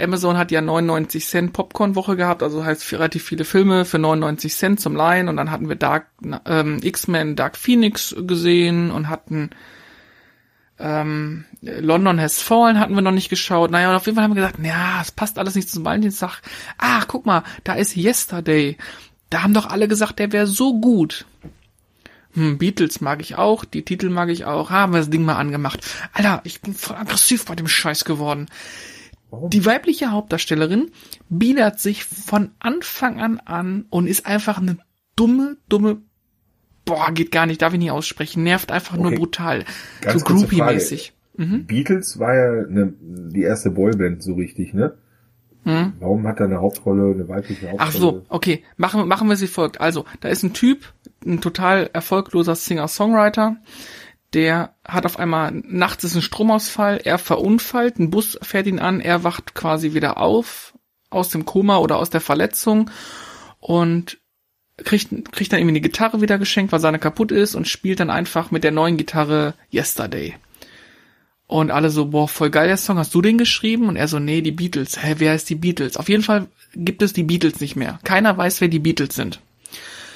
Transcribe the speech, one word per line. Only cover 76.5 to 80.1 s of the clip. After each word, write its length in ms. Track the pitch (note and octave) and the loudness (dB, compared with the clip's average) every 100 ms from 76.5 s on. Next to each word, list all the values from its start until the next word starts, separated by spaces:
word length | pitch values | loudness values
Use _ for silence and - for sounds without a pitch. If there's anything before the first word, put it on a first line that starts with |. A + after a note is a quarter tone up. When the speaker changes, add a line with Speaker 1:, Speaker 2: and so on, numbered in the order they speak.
| _ _ | _ _
Speaker 1:
gibt 280 | - F3 - | -6 -4 0
es 100 | G3+ | 0
die 120 | F#3+ | 2
Beatles 360 | D#3+ F3 E3 - | 0 2 2 0
nicht 160 | C#3+ - | -6 -4
mehr. 220 | - - | -6 -6
Keiner 340 | - F#3+ G#3+ F#3 | 0 2 4 2
weiß, 240 | F3+ - | 0 2
wer 60 | F3 | 2
die 100 | E3 | 2
Beatles 360 | D#3 D#3+ C#3 | 0 0 -2
sind. 260 | - - - _ _ - - - - - | -4 -6 -8 _ _ -20 -20 -18 -18 -20